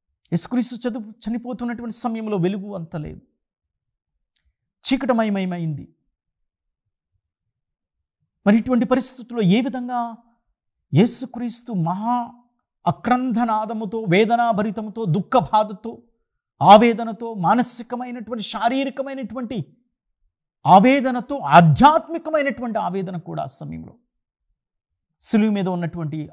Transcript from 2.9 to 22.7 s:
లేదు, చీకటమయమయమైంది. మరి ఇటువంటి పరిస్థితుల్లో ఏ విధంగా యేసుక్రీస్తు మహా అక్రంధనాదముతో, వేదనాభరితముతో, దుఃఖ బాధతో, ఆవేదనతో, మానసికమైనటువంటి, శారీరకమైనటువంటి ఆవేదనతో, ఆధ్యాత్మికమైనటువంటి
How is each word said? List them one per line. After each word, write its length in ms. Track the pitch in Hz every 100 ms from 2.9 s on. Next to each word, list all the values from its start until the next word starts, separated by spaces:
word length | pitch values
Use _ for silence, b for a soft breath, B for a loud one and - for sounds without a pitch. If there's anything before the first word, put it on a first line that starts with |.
| -
లేదు, 240 | 151 143 - _ _ _ _ _ _ _ _ _ _ _ _ _ _ _
చీకటమయమయమైంది. 1120 | - 269 269 233 220 196 185 175 165 143 - _ _ _ _ _ _ _ _ _ _ _ _ _ _ _ _ _ _ _ _ _ _ _ _ _ 196
మరి 120 | 226
ఇటువంటి 280 | 247 247 247
పరిస్థితుల్లో 560 | 254 254 - 226 233
ఏ 180 | 220 277
విధంగా 560 | 262 254 247 247 233 226 _ _ _ _ _ _ _
యేసుక్రీస్తు 760 | 139 233 - 254 226 240 - -
మహా 640 | 202 165 185 226 247 240 - _ _ _ _ 180
అక్రంధనాదముతో, 1160 | - - 247 254 226 240 214 220 220 220 226 220
వేదనాభరితముతో, 960 | 180 220 233 233 208 214 214 214 214
దుఃఖ 320 | 220 160 - 254 -
బాధతో, 500 | 214 214 202 226 233 _ _ _ _ _ _
ఆవేదనతో, 720 | 151 208 233 220 226 214 233
మానసికమైనటువంటి, 1080 | 220 170 226 - - 233 240 247 247 214 233
శారీరకమైనటువంటి 1300 | 202 226 233 262 277 269 269 269 220 240 240 240 143 _ _ _ _ _ _ _ _ _ -
ఆవేదనతో, 720 | 185 247 277 262 247 240 285
ఆధ్యాత్మికమైనటువంటి 1400 | 139 151 170 135 269 320 320 330 311 311 277 233 240